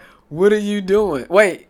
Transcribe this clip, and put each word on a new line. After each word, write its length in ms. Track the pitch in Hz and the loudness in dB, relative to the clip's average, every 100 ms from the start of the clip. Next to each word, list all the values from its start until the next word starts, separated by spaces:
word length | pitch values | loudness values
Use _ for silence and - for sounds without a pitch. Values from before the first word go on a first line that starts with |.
| - _ - | -16 _ -14
What 240 | 147 202 | 0 0
are 40 | 214 | 0
you 220 | 208 208 | -2 -6
doing? 460 | 190 202 202 139 117 | 0 0 0 -4 0
Wait, 380 | 185 208 156 | 2 2 0